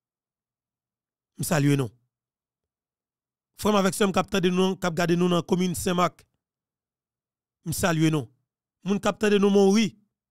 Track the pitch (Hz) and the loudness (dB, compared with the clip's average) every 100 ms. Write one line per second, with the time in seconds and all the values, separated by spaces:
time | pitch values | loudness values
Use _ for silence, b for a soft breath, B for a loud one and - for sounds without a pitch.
0 | _ _ _ _ _ _ _ _ _ _ | _ _ _ _ _ _ _ _ _ _
1 | _ _ _ - - 160 143 139 117 - | _ _ _ -10 -4 0 0 0 -4 -10
2 | _ _ _ _ _ _ _ _ _ _ | _ _ _ _ _ _ _ _ _ _
3 | _ _ _ _ _ - 208 208 190 - | _ _ _ _ _ -6 0 0 0 0
4 | 202 185 180 196 185 180 190 190 180 160 | -2 -2 -4 -2 0 0 -2 -2 -4 -2
5 | 175 175 180 175 - 180 185 156 196 175 | 0 0 0 0 0 -2 -2 -4 -4 0
6 | 170 - _ _ _ _ _ _ _ _ | -2 -4 _ _ _ _ _ _ _ _
7 | _ _ _ _ _ _ 170 - 185 160 | _ _ _ _ _ _ -10 -2 -2 2
8 | 160 156 117 _ _ _ _ _ 175 202 | 0 0 -6 _ _ _ _ _ -6 -2
9 | 208 196 208 202 202 202 196 214 214 - | -2 -2 0 2 4 4 4 4 0 -4
10 | _ _ _ | _ _ _